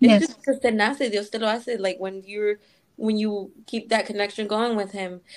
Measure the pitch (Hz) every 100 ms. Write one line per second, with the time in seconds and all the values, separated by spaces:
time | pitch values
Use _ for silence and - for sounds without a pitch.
0 | 240 208 - - 277 269 240 214 214 277
1 | 247 202 208 220 220 233 240 220 190 185
2 | 190 190 190 208 208 208 _ _ _ -
3 | 220 214 214 202 190 - - 226 220 220
4 | 208 208 202 220 208 214 240 214 196 202
5 | 185 180 -